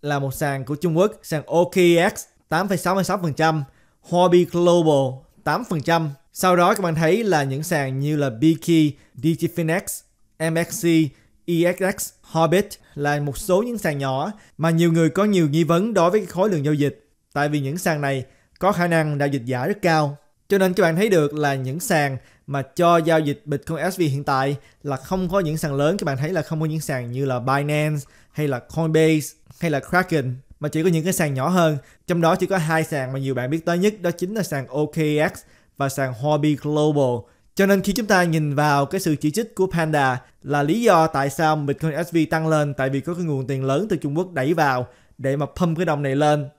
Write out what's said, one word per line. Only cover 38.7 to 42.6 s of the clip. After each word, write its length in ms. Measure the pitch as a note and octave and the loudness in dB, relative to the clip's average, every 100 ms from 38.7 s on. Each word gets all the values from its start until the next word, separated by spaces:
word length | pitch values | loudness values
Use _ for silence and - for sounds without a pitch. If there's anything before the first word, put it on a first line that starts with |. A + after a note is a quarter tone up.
| C#3+ C#3 | 2 0
cái 140 | G3 | -2
sự 160 | F#3+ D3 | -2 0
chỉ 140 | D3+ | 0
trích 240 | F3+ A3 | -2 -6
của 120 | - F#3 | -2 -2
Panda 540 | E3+ D#3+ D3+ C3+ B2 - _ | 0 0 2 2 0 -8 _
là 200 | - C#3+ | -4 -2
lý 200 | C#3+ G#3 | 0 2
do 240 | A#3 F3 D#3+ | 4 4 4
tại 240 | D3 C#3 | 0 -4
sao 260 | C3+ D#3 D#3 | 0 0 0
Bitcoin 360 | C#3+ C#3 D#3+ D3 | -2 -2 -2 -4
S 80 | E3 | -2
V 40 | E3+ D3+ | 0 0
tăng 180 | D#3+ D#3+ | 0 0
lên, 260 | D#3 | 0